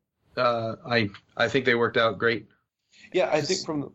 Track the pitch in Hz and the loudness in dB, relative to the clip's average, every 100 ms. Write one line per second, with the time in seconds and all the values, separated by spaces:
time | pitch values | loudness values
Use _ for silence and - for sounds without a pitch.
0 | _ _ _ - 123 117 113 113 - 120 | _ _ _ -2 0 0 -4 -8 -2 0
1 | 101 - _ - 113 135 127 117 117 120 | 0 -4 _ -2 0 2 2 2 2 2
2 | 113 92 117 110 - _ _ _ _ _ | 0 2 0 -2 -6 _ _ _ _ _
3 | - 180 180 156 143 185 - 156 135 | -4 0 2 0 0 -4 -4 -6 -8